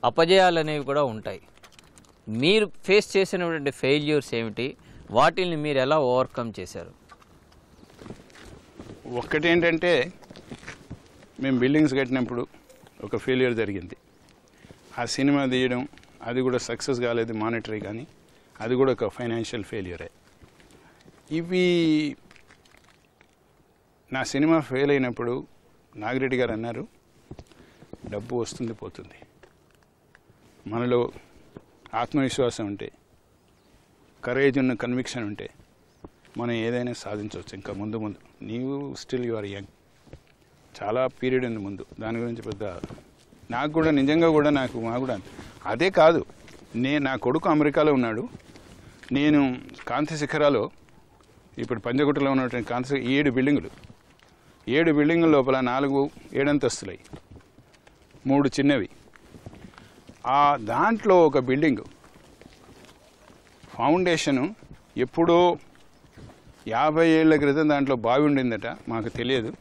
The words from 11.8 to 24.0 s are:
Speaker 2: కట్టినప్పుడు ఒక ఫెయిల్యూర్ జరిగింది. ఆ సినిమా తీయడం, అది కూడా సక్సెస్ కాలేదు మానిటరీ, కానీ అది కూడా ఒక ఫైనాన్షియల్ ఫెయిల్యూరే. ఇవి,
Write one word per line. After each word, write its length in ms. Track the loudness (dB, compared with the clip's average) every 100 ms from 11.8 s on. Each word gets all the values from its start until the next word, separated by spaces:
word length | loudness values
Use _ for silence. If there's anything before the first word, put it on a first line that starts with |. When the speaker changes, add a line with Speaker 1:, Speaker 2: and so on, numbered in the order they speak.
| 2
Speaker 2:
కట్టినప్పుడు 520 | 2 0 -2 -2 -4 -8 -14 _ -20 -20 _
ఒక 120 | -8 -6
ఫెయిల్యూర్ 380 | -2 0 2
జరిగింది. 420 | 0 -4 -6 -10 -18 _ _ _ _ _ _ -20 -20 -16 -8
ఆ 60 |
సినిమా 420 | -6 0 2 2 2
తీయడం, 420 | 0 0 -2 -6 -14 -20 -14
అది 180 | -6 -2
కూడా 180 | 0 -2
సక్సెస్ 420 | -4 -8 -4 -2
కాలేదు 320 | 0 -2 -2
మానిటరీ, 480 | -2 -4 -4 -6 -8
కానీ 260 | -8 -12 -14 _ _ _ _ -12
అది 140 | -4
కూడా 180 | 0 0
ఒక 160 | 0 -4
ఫైనాన్షియల్ 560 | -6 -6 -6 -6 -10
ఫెయిల్యూరే. 460 | -10 -10 -10 -12 -16 _ _ _ -20 _ -20 -20 -20 _ -20 -20 _
ఇవి, 840 | -6 -2 2 2 4 4 2 0 -6 -18 -20 -20 -20 _ _ _ _ _ _ _ _ _ _ _ _ _ _